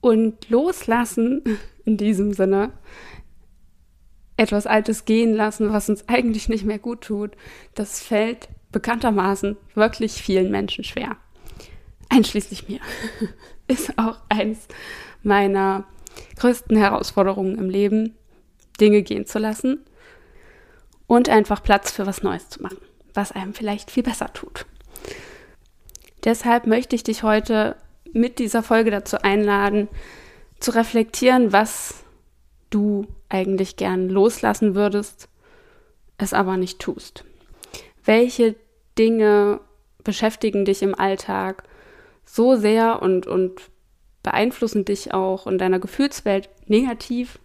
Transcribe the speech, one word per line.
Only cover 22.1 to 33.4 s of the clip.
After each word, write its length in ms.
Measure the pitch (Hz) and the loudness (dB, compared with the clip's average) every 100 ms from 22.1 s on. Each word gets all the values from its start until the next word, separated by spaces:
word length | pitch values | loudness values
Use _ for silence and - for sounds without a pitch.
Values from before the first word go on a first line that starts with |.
| 190 | -4
Neues 260 | 190 175 - | -4 -6 -12
zu 120 | - | -14
machen, 180 | - - - _ _ | -14 -14 -20 _ _
was 180 | - 202 | -6 -6
einem 220 | - 190 | -8 -10
vielleicht 380 | 208 214 208 - | -8 -6 -6 -4
viel 120 | - | -4
besser 300 | 247 214 - | -2 -4 -8
tut. 320 | - - - - - - - - - - - - _ _ _ - - - - | -10 -16 -16 -18 -20 -20 -18 -16 -16 -18 -20 -20 _ _ _ -20 -20 -20 -6
Deshalb 440 | - 226 240 240 233 | -2 -2 2 2 2
möchte 280 | 220 254 240 | 0 0 -4
ich 80 | |
dich 200 | - 214 | -4 -2
heute 520 | 220 214 220 220 214 - - _ - | 0 0 2 0 0 -4 -16 _ -8
mit 280 | 226 240 247 | -2 -2 -2
dieser 240 | 226 226 | -2 -2
Folge 280 | - 226 226 | 2 2 2
dazu 300 | 202 190 - | 0 -4 -2
einladen, 680 | 202 202 208 202 202 208 208 - - - - - - _ | 2 2 2 2 2 0 -2 -8 -14 -20 -20 -20 -20 _
zu 120 | - | -2
reflektieren, 840 | 226 226 233 226 - 254 254 233 | 0 2 0 0 2 4 6 6
was 500 | 196 220 - - - - _ _ _ _ _ _ | 4 2 -4 -12 -16 -20 _ _ _ _ _ _
du 380 | 214 208 202 214 - - | 0 0 -2 -6 -14 -8
eigentlich 460 | 190 | -4